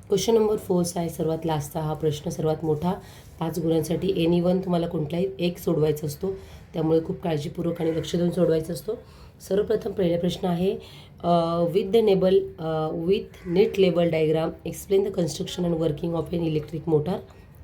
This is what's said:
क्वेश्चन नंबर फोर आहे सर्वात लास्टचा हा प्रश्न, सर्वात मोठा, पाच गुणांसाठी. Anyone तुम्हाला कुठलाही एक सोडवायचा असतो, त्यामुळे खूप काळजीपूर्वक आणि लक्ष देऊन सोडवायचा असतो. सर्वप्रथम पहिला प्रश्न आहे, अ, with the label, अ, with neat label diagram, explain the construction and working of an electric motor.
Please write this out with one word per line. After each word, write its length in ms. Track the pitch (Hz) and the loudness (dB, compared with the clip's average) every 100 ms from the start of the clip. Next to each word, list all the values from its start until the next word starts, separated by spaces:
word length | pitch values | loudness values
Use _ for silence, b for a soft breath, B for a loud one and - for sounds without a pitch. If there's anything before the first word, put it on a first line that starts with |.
| - | -2
क्वेश्चन 260 | 196 214 | 0 4
नंबर 220 | 226 214 214 | 4 4 0
फोर 260 | - 180 175 180 | 0 0 2 -2
आहे 120 | 170 | -4
सर्वात 300 | 165 160 160 | -2 -2 -2
लास्टचा 360 | 165 156 143 165 | -2 -2 -4 -4
हा 140 | 156 | -4
प्रश्न, 360 | 156 160 147 175 | -2 -2 -2 -6
सर्वात 340 | 160 156 156 | -4 -2 0
मोठा, 280 | 156 147 175 196 B B B - | 0 0 0 -4 B B B -8
पाच 180 | 165 160 | -6 -2
गुणांसाठी. 680 | 165 160 156 165 185 170 165 | 0 0 0 0 0 2 2
Anyone 380 | 175 170 185 | 4 4 2
तुम्हाला 220 | 185 175 170 | 2 0 0
कुठलाही 400 | 165 147 170 190 - | -2 -2 -2 -2 -2
एक 200 | 175 170 | -4 -2
सोडवायचा 480 | - 156 156 147 151 | -2 2 2 2 -4
असतो, 260 | - 190 190 B B B | -4 -6 -6 B B B
त्यामुळे 280 | - 160 160 | -4 2 2
खूप 160 | 165 180 | 0 -4
काळजीपूर्वक 600 | 175 156 143 - 170 170 | -2 -2 -4 -4 -4 -2
आणि 100 | 160 | -2
लक्ष 260 | 160 156 175 | -2 -2 0
देऊन 140 | 175 | 0
सोडवायचा 420 | 175 170 160 156 | 2 2 2 0
असतो. 200 | 170 - 240 B B B - - | -6 -6 -8 B B B -20 -2
सर्वप्रथम 420 | 190 208 214 214 | 0 2 0 -2
पहिला 280 | 196 175 175 | 0 0 2
प्रश्न 300 | 175 175 185 | 0 -2 -2
आहे, 280 | 170 185 226 B B B - | 0 0 -2 B B B -6
अ, 420 | 175 175 165 170 170 | 2 2 2 2 2
with 160 | 180 190 | 2 2
the 120 | 226 220 | 4 6
label, 320 | 190 185 196 190 - | 4 6 4 2 -4
अ, 320 | 160 160 156 | -4 -2 -2
with 640 | 170 165 208 - - 185 175 | -2 0 0 -2 -12 -2 2
neat 200 | 226 - | 4 4
label 320 | 185 170 170 | 4 4 2
diagram, 400 | 160 156 156 165 - - | 2 2 2 0 -4 -10
explain 360 | - - 196 202 | -10 0 2 2
the 60 | |
construction 520 | 196 165 - 185 - | 0 -2 -2 -6 -2
and 120 | 175 165 | -2 0
working 380 | 160 147 175 | 0 -2 -2
of 200 | 165 151 | -4 -2
an 80 | 175 | -2
electric 520 | 165 151 147 160 170 | 0 -2 -4 -6 0
motor. 220 | 156 151 208 - B B - | 2 2 -4 -6 B B -20